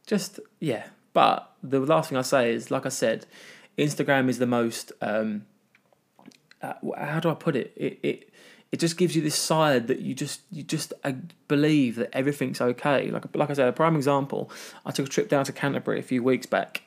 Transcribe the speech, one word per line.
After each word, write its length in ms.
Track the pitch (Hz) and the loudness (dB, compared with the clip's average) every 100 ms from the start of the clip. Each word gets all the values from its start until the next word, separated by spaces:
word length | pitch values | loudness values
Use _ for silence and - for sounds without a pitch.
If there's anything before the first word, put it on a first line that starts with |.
| - | -2
just, 360 | 208 - - - - | -2 -2 -12 -18 -8
yeah. 280 | 160 110 - - _ | -4 -4 -8 -20 _
But 380 | - 117 - - - | 4 6 4 -4 -14
the 160 | 131 135 | -2 0
last 300 | 139 160 - | 2 2 2
thing 80 | 131 | -2
I 40 | |
say 320 | 127 139 120 | 2 2 2
is, 160 | 113 - | 0 -2
like 160 | 135 131 | -4 -4
I 40 | |
said, 360 | - 120 110 - - - - - - | -2 0 -2 -6 -20 -20 -20 -10 -2
Instagram 520 | 147 147 143 139 127 | -2 0 2 4 4
is 100 | 117 | 2
the 60 | 123 | 2
most, 460 | 123 117 113 - - | 2 0 -2 -12 -8
um, 440 | - 107 110 104 - _ _ _ _ _ _ _ - _ _ - | -2 -2 -2 -4 -10 _ _ _ _ _ _ _ -20 _ _ -14
uh, 120 | 135 - - | -12 -8 -8
wh-, 120 | - | -6
how 220 | 147 156 | -4 -2
do 100 | 165 | 0
I 40 | |
put 220 | 147 - 135 | 0 -2 -2
it? 180 | - - | -4 -6
It, 240 | 143 - | -8 -4
it, 260 | 143 - - - - - - | -4 -4 -10 -20 -20 -20 -10
it 80 | - | -2
just 180 | 170 165 | -2 2
gives 180 | 180 156 | 2 2
you 60 | |
this 140 | 151 - | 0 -2
side 520 | - 160 156 127 117 | 0 4 4 4 2
that 120 | 131 | -4
you 140 | - | -4
just, 280 | 127 143 - - | -6 -6 -8 -12
you 120 | 165 | -12
just, 300 | - 160 - - | -6 -6 -6 -8
uh, 100 | 143 131 170 _ - | -6 -6 -10 _ -2
believe 480 | 143 151 151 123 110 | 2 4 4 2 0
that 140 | - | -4
everything's 480 | 135 135 143 131 143 | 0 -2 0 -4 0
okay. 480 | 123 123 147 135 101 | -2 0 2 2 0
Like, 260 | 113 120 156 | -6 -4 -2
like 140 | 147 | 0
I 40 | |
said, 140 | 139 127 | 2 2
a 60 | |
prime 220 | 123 160 160 | 4 2 4
example, 560 | 135 143 139 101 - - - - - | 2 2 0 -4 -6 -12 -18 -14 -8
I 60 | |
took 160 | - 131 | -4 -2
a 20 | |
trip 200 | - 143 | 0 2
down 160 | 143 135 | 2 0
to 80 | |
Canterbury 460 | - 143 135 - 101 | -2 -2 -2 -2 -4
a 40 | |
few 180 | - 127 | -2 0
weeks 240 | 123 127 - | 2 2 2
back. 380 | 95 98 - | 0 0 -8